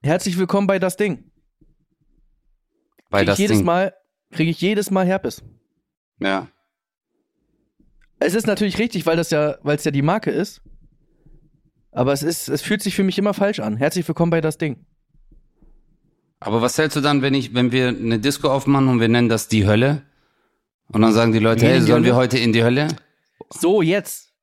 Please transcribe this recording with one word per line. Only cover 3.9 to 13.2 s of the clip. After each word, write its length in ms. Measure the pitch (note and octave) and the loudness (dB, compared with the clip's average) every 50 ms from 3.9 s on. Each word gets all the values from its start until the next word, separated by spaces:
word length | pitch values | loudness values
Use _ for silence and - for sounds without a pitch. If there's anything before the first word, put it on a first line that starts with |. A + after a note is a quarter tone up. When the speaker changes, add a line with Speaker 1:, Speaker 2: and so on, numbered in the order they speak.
| - _ _ _ _ _ _ _ | -6 _ _ _ _ _ _ _
Speaker 1:
krieg 180 | - E3 D#3+ E3 | -4 -2 -2 -2
ich 100 | E3 - | -2 -2
jedes 300 | - F#3 G#3+ G3+ G#3 G3+ | -2 -2 0 0 -2 -2
Mal 160 | G3 F#3+ F#3+ | 0 0 0
Herpes. 360 | F3+ F#3+ F#3+ - B2 - - - - - _ _ _ _ _ _ _ _ _ _ _ _ _ | 0 -2 -2 -4 -8 -10 -10 -20 -20 -20 _ _ _ _ _ _ _ _ _ _ _ _ _
Speaker 2:
Ja. 300 | F2 G2 G2 F#2+ - - _ _ _ _ _ _ _ _ _ _ _ _ _ _ _ _ _ _ _ _ _ _ _ _ _ _ _ _ _ _ _ _ _ _ | -2 -2 -2 -2 -4 -8 _ _ _ _ _ _ _ _ _ _ _ _ _ _ _ _ _ _ _ _ _ _ _ _ _ _ _ _ _ _ _ _ _ _
Speaker 1:
Es 160 | - D3+ F3 | -2 -2 -2
ist 120 | A3+ A3 | -2 -2
natürlich 300 | A3 G#3 - G#3+ G3+ F3 - | -2 -2 0 -2 -2 -2 -2
richtig, 280 | - - - F#3 D#3 | -4 -4 -4 -4 0
weil 100 | E3+ E3 | 0 0
das 140 | E3 E3+ - | 0 0 0
ja, 260 | E3 D3+ D3+ D3+ C#3+ - _ | 0 0 0 0 -2 -4 _
weil's 220 | C#3+ D3 D3 - | -2 -2 -2 -2
ja 60 | D#3+ | -2
die 120 | C#3+ C#3 C#3 | -2 0 0
Marke 280 | D3+ F3+ A3 - E3+ | 0 0 0 -2 -4
ist. 300 | A#2+ C3+ F#3 - - - - - - - _ - _ _ _ _ _ _ _ _ - - _ _ _ _ _ _ _ _ _ _ _ | -2 -2 -4 -4 -8 -20 -20 -20 -20 -20 _ -20 _ _ _ _ _ _ _ _ -20 -20 _ _ _ _ _ _ _ _ _ _ _
Aber 200 | - B2+ C3 C#3+ | -4 -2 -2 -2
es 100 | C#3 D3+ | -2 -2
ist, 260 | D#3 E3+ - - - | -4 -6 -6 -6 -6
es 140 | C3+ D3 - | -6 -6 -4
fühlt 220 | - G3+ G#3 - | -4 -4 -4 -4
sich 100 | G3+ - | -6 -2
für 80 | - G3 | -2 -2
mich 160 | F#3+ F3+ | -2 0
immer 160 | - | -2